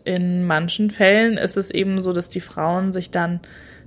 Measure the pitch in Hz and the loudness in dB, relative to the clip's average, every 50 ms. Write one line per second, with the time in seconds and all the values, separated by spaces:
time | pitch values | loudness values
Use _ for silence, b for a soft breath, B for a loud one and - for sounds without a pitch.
0 | _ - 180 180 180 180 180 180 180 175 156 156 170 170 - - 214 208 208 - | _ -4 -2 0 0 0 0 0 2 2 0 0 0 -2 -2 0 0 -2 2 4
1 | 202 190 202 214 226 233 220 - - 185 - 196 190 - - 175 190 196 190 190 | 4 6 6 6 4 2 2 0 -2 -2 -2 -4 -4 -2 -2 -2 0 0 0 -2
2 | 185 185 180 175 175 - - 185 - - - - 156 165 175 185 190 190 185 185 | -2 -2 -2 -2 -4 -4 -8 -10 -10 -8 -6 -4 -2 0 0 0 -2 -2 -4 -4
3 | 175 - - 180 170 170 175 175 B B B B B B B B B | -6 -4 -4 -2 -2 -2 -2 -6 B B B B B B B B B